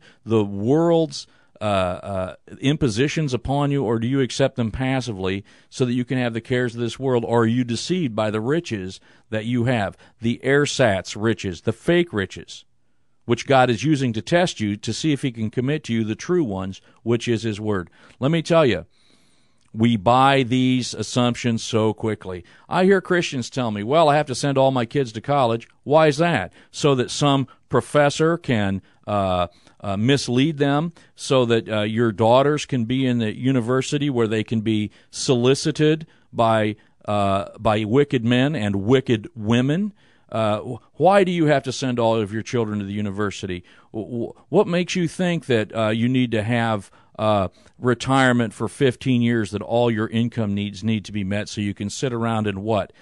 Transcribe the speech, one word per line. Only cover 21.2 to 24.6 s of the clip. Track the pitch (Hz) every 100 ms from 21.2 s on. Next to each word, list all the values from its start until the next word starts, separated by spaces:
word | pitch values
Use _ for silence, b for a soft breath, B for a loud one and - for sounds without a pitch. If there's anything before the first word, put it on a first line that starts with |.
| 120 117 123 113
so | - 113 110
quickly. | 104 113 104 95 90 b b b
I | 165
hear | 190 190
Christians | 175 175 170 135 117
tell | - 120
me, | 104
"Well, | 104 156 156
I | 147
have | 147
to |
send | 120 143
all | 139